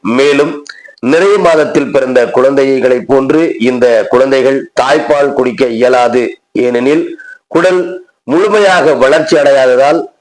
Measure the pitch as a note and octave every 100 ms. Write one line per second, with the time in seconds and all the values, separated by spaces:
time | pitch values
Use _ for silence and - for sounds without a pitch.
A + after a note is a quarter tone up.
0 | F#2+ B2 C#3+ C#3+ D3 D3 - - - _
1 | B2 D#3+ G3 G3+ F3+ D#3 D3 D#3+ C#3 C#3+
2 | C3 B2+ A#2 B2+ C3+ C#3 C3+ C3+ B2 B2
3 | - C3+ C3+ D3+ E3 - A#2+ B2+ A#2+ A2+
4 | G2+ B2 C3+ C3+ C3 C3+ - - B2+ D3+
5 | - D3 C#3+ B2+ B2+ A2+ B2+ A2+ B2 B2+
6 | B2 B2 A2+ - _ - B2 A#2+ B2+ D#3
7 | - - - - _ E3 F3+ F#3 F3+ -
8 | - _ - D#3 G#3 G#3 G3 F3+ D3+ C3
9 | C3 D#3 D#3 D#3 C#3+ C#3 C3 B2 C#3 D#3+
10 | - _